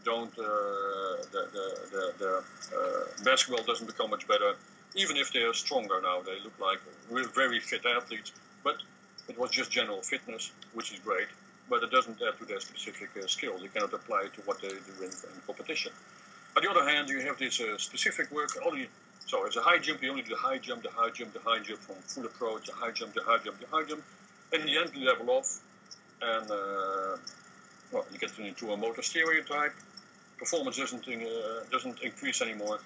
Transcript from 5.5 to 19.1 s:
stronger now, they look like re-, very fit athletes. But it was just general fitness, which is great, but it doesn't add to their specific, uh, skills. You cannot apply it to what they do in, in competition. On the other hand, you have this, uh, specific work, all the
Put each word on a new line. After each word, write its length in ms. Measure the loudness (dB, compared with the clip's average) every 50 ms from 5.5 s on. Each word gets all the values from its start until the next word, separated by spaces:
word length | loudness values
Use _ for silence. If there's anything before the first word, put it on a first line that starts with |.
| 2
stronger 480 | 2 0 2 0 0 2 2 0 2
now, 200 | 4 2 2 2
they 180 | 0 -4 -6 -6
look 160 | -8 -12 -8 -2
like 200 | 0 0 0 0 -4 -14 -18 -20 -12 -4
re-, 160 | -2 0 0 2 4
very 260 | 4 4 4 4 0
fit 260 | 0 0 -4 0 2
athletes. 460 | 2 2 2 0 -2 -8 -8 -8 -10 -14 -16 -20 -20 -20 -2 0
But 140 | 0 0 0 -4 -14 -16 -20 -20 -20 -20 -18 -14
it 100 | -12 -2
was 120 | -2 0 2
just 200 | 4 2 2 4
general 300 | 2 2 2 2 0 -4
fitness, 500 | -2 -2 -2 -2 -4 -6 -8 -8 -8 -8 -10 -14 -20 -10 -8
which 180 | -8 -6 -6
is 80 | -8 -8
great, 280 | 0 0 2 2 2 -2 -4 -16 -20 -20 -20 -20 -2 2
but 120 | 2 2 4
it 60 | 6
doesn't 300 | 6 6 6 6 -2 0
add 160 | 0 0 0 -2
to 60 | -6
their 140 | -6 -6 -6
specific, 500 | -6 -8 -10 -10 -10 -8 -8 -10 -12 -10 -8
uh, 100 | -6 0
skills. 340 | 0 0 0 0 -4 -4 -4
You 80 | -8 -4
cannot 240 | 0 0 0 0 0
apply 300 | -6 -4 0 2 2 2
it 100 | 0 -6
to 60 | -8
what 200 | -2 -2 -2 -2
they 80 | -2 -6
do 240 | -6 -8 -10 -14 -10 -8
in, 80 | -8 -8
in 320 | -8 -10 -12 -14 -14 -14 -10
competition. 460 | -10 -10 -8 -6 -4 -4 -2 -2 -4 -6 -12 -20 -20 -20 -20 -20 -20 -20 -20 -20 0 0
On 80 | 2 4
the 60 | 6
other 160 | 6 6 6
hand, 220 | 6 4 4 2 2
you 100 | 0 -2
have 160 | 0 -2 -2 -2
this, 200 | -2 0 0 0
uh, 180 | 0 0 -2
specific 540 | -2 -4 -4 -2 0 0 2 2 0 -4 -2
work, 180 | 0 -2 -2 -2 -2 0 0
all 80 | 0
the 160 | 0 0 -6 -6 -10 -20 -20 -20